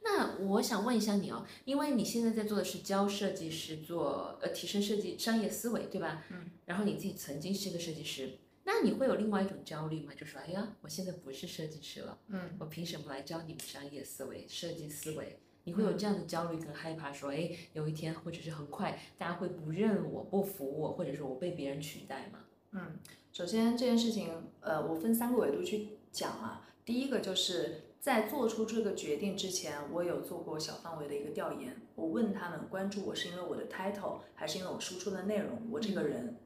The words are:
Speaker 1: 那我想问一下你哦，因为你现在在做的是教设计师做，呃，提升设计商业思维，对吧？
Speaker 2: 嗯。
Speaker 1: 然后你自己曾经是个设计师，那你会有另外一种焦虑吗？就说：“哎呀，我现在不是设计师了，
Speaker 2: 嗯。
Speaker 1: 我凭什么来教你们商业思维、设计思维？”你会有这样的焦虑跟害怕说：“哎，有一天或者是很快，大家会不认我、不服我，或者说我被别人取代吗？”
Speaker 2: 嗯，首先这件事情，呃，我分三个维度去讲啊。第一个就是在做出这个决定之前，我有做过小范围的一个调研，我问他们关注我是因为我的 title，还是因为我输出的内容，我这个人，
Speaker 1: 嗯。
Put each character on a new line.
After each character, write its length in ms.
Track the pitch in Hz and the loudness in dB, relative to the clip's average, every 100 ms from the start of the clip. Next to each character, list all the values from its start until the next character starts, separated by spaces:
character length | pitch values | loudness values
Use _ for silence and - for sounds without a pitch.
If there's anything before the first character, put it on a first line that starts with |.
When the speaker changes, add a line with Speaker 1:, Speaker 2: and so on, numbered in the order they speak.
Speaker 1:
那 420 | 440 381 220 - 196 | 4 4 2 0 4
我 160 | 202 | 4
想 240 | - 214 220 | 4 2 4
问 100 | 233 | 4
一 40 | |
下 160 | 208 202 | 6 4
你 160 | 180 | 2
哦， 120 | - - - - | -4 -8 -12 0
因 140 | 277 | 2
为 100 | 294 | 4
你 160 | 247 185 | 4 4
现 180 | 233 | 4
在 60 | 226 | 4
在 140 | 220 | 4
做 160 | 208 202 | 2 2
的 40 | |
是 140 | 180 175 | 0 -2
教 280 | - 196 202 | 0 4 4
设 240 | 202 190 | 4 0
计 180 | - 160 | 0 -2
师 280 | 160 - 156 | -4 -4 -6
做， 600 | 156 170 147 - - - | -4 0 2 0 -4 -4
呃， 80 | - | -4
提 180 | - 175 | -2 0
升 120 | 202 | 2
设 160 | 202 208 | 4 4
计 220 | 175 - | 2 -2
商 240 | - 226 | 2 4
业 80 | 202 | 4
思 220 | - 233 | 0 0
维， 160 | 220 - | 0 0
对 120 | 185 | -2
吧？ 240 | 165 160 - | -2 -4 -8
Speaker 2:
嗯。 220 | 180 170 - - | -10 -10 -14 -4
Speaker 1:
然 120 | 180 | 2
后 60 | |
你 100 | 208 | 2
自 60 | - | 2
己 160 | 196 - | -2 -4
曾 260 | - 143 | -6 -4
经 100 | 165 | -2
是 200 | 196 190 | 0 0
个 80 | 170 | -2
设 120 | 170 | -4
计 120 | 147 | -4
师， 340 | 139 - 131 - - _ | -6 -4 -6 -8 -18 _
那 180 | - 440 | 0 6
你 100 | 269 | 6
会 120 | - 262 | 6 4
有 100 | 190 | 4
另 140 | 214 | 4
外 140 | 196 | 4
一 40 | 190 | 2
种 100 | - | 0
焦 240 | - 156 156 | -8 -6 -4
虑 140 | 156 | -4
吗？ 100 | 143 - | -6 -12
就 80 | 151 | -12
说 160 | 135 | -12
：“哎 100 | 151 | -6
呀， 240 | 185 214 - | -4 -4 -8
我 80 | 156 | -10
现 160 | 156 180 | -6 -4
在 60 | |
不 200 | 175 135 | -6 -8
是 140 | 135 180 | -8 -8
设 220 | - 156 | -6 -6
计 120 | 156 | -8
师 200 | - - | -12 -10
了， 160 | - - - | -10 -12 -6
Speaker 2:
嗯。 140 | 196 175 165 | -4 -4 -6
Speaker 1:
我 60 | 156 | -8
凭 180 | 156 | -4
什 140 | 170 160 | -4 -4
么 60 | 151 | -6
来 120 | 135 | -8
教 200 | - 165 | -6 -6
你 100 | 165 | -6
们 60 | 165 | -10
商 260 | - 147 143 | -10 -8 -8
业 120 | 143 | -10
思 220 | 127 - 131 | -10 -8 -8
维、 200 | - - | -8 -10
设 240 | - 170 | -6 -6
计 180 | - 147 | -6 -8
思 220 | 151 156 | -6 -6
维？” 260 | 156 - - - _ - | -6 -6 -10 -20 _ -4
你 80 | |
会 100 | 170 | 2
有 100 | 208 | 4
这 120 | 170 208 | 4 2
样 100 | 190 | 2
的 80 | 156 | 0
焦 260 | 165 170 | 0 0
虑 60 | 160 | -2
跟 160 | 151 | -6
害 200 | 147 160 | -8 -6
怕 180 | 160 143 | -6 -6
说 180 | 143 143 | -6 -4
：“哎， 180 | 147 170 - - | -2 -2 -4 -8
有 140 | 156 156 | -4 -2
一 40 | |
天 220 | 156 165 | -2 -4
或 180 | 165 170 | -4 -6
者 100 | 165 | -8
是 80 | 160 | -8
很 160 | 151 147 | -8 -8
快， 320 | - 180 - - - | -2 -2 -2 -10 -6
大 100 | 170 | -4
家 60 | |
会 140 | 170 185 | -2 -2
不 220 | - 156 | -4 -4
认 420 | 160 220 190 151 | 2 4 4 2
我、 120 | 104 | -4
不 200 | - 196 | 0 2
服 360 | - - 139 156 | 2 0 -4 0
我， 140 | 151 | -2
或 120 | - 165 | 0 -2
者 80 | |
说 140 | 147 139 | -2 -4
我 80 | 127 | -2
被 160 | 147 | -2
别 180 | - 139 | -2 -4
人 100 | 143 | -4
取 220 | 156 - | -6 -10
代 280 | - 135 - | -10 -10 -10
吗？” 60 | - - _ _ | -14 -20 _ _
Speaker 2:
嗯， 240 | 196 170 156 - - - | -8 -8 -10 -14 -20 -16
首 140 | - 175 | -6 0
先 320 | 226 226 240 | 6 6 6
这 80 | 247 | 6
件 120 | 233 | 6
事 140 | 233 | 6
情， 180 | 202 170 165 165 - | 2 0 -4 -10 -10
呃， 220 | - 156 160 | 0 2 2
我 80 | 160 | 2
分 180 | 226 | 4
三 180 | 226 240 | 4 6
个 60 | 240 | 6
维 120 | 156 | 6
度 120 | 175 | 4
去 260 | 180 208 208 - - | 2 0 -2 -8 -10
讲 200 | - 147 | -4 -4
啊。 360 | - 110 - - - | -2 -6 -8 -12 -18
第 160 | - 240 | -2 0
一 80 | 277 | 4
个 120 | 233 | 2
就 160 | 202 185 | 2 2
是 480 | - 175 151 - - - | 2 2 0 -2 -12 -4
在 240 | - 240 | 4 6
做 240 | 214 294 226 | 6 4 2
出 180 | 220 220 | 4 2
这 160 | 226 | 4
个 140 | 202 175 | 2 2
决 220 | - 143 | 0 2
定 200 | 202 180 | 2 0
之 120 | 190 | 0
前， 260 | 175 156 147 147 | -2 -2 -4 -2
我 100 | 170 | 0
有 180 | 175 156 | 0 0
做 180 | - 170 | -2 -6
过 200 | - 156 | -4 -4
小 140 | 156 - | -4 -6
范 160 | 170 160 | -8 -6
围 100 | 143 | -4
的 60 | |
一 100 | 143 | -2
个 60 | 147 | -2
调 240 | 180 170 | -2 -2
研， 260 | 143 127 - - | -2 -6 -8 -12
我 140 | - 165 | -4 0
问 260 | 220 214 | 4 4
他 160 | 190 175 | 2 -2
们 120 | 165 - | -4 -4
关 220 | 185 196 | -2 0
注 160 | 202 - | 0 -2
我 80 | |
是 160 | - 180 | -2 -4
因 60 | 175 | -4
为 60 | |
我 120 | - - | -4 -4
的 140 | - | -4
title， 520 | - 190 202 185 - - | -2 -2 0 -2 -4 -10
还 140 | - 156 | -6 -4
是 100 | 190 | -2
因 80 | 185 | -2
为 60 | |
我 80 | 160 | -4
输 180 | - 180 | -4 -4
出 140 | 208 | -2
的 120 | 190 | 0
内 140 | 190 208 | 2 2
容， 240 | - 233 - | 2 -2 -2
我 100 | - | -2
这 140 | 208 | 2
个 80 | - | 2
人， 280 | 151 - 240 | 2 2 -2
Speaker 1:
嗯。 60 | - | -8